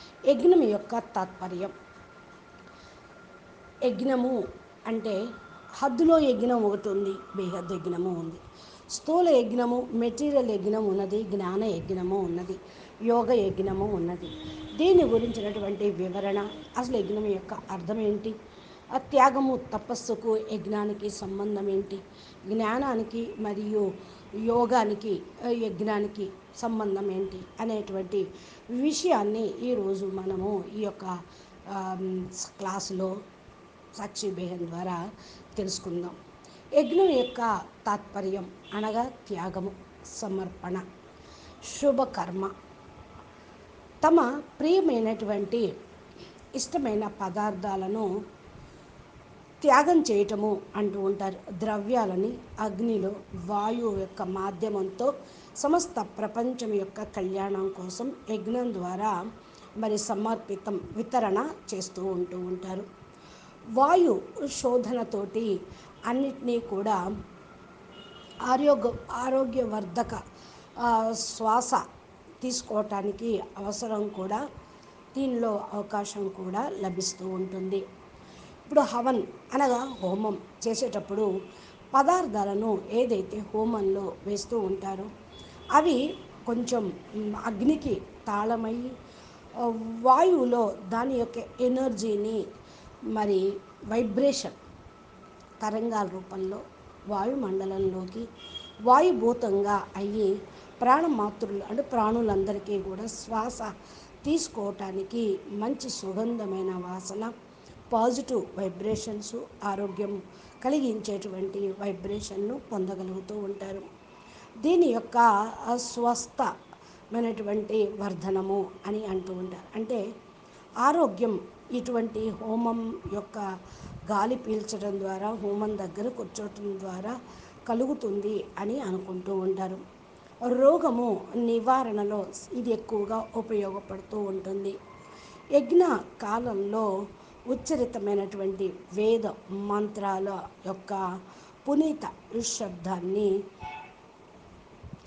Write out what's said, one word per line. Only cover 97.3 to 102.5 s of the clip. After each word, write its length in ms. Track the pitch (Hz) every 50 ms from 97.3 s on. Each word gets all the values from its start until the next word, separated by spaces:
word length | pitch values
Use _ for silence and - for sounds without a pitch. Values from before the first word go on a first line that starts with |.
| 277 277 240 190 190 190 190 190 190 190 196 190 180 185 185 185 190 226 233 - - - - - - - - - - -
వాయుభూతంగా 1040 | 214 240 247 277 339 370 294 214 220 233 240 240 247 214 196 196 202 202 208 196 - - -
అయ్యి 460 | 190 202 202 208 220 208 190 202 202 - - - - - - - -
ప్రాణమాతృలు 800 | 247 247 262 302 330 330 285 220 208 208 202 - 233 196 202 202 190 -
అంటే 120 | 208 254
ప్రాణులందరికీ 1000 | 277 - 254 233 214 214 226 233 233 214 202 190 190 202